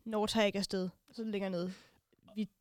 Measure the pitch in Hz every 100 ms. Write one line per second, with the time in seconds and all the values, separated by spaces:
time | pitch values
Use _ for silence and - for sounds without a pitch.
0 | - 214 214 226 208 196 190 196 185 -
1 | _ - 220 202 190 180 180 190 - _
2 | _ _ - 208 214 _